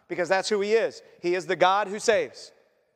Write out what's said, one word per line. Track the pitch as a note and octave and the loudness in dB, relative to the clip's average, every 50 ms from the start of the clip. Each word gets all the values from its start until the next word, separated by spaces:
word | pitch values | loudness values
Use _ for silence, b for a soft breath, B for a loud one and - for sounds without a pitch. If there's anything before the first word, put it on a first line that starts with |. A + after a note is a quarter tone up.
| _ _ | _ _
because | F3 E3+ F3 D#3 | -6 -4 0 0
that's | F#3+ F#3+ F#3 - | 0 0 0 0
who | G#3+ G3+ | -2 -2
he | G3 G#3 A3 | 0 2 2
is. | A3+ G3 D3 - - B B B B | 2 0 0 -4 -10 B B B B
He | - F3 F3 | -4 -2 -2
is | F#3 D#3+ D#3+ | -2 -2 -4
the | F#3 | 0
God | D3+ F3 F#3 F#3+ G3+ G#3+ F#3+ | 2 4 4 4 2 0 -2
who | G3+ G#3+ | -6 -2
saves, | - A#3 G#3+ F#3+ D3+ A#2 - - - - _ _ _ _ _ _ _ _ _ | 0 2 2 2 0 -4 -8 -14 -20 -20 _ _ _ _ _ _ _ _ _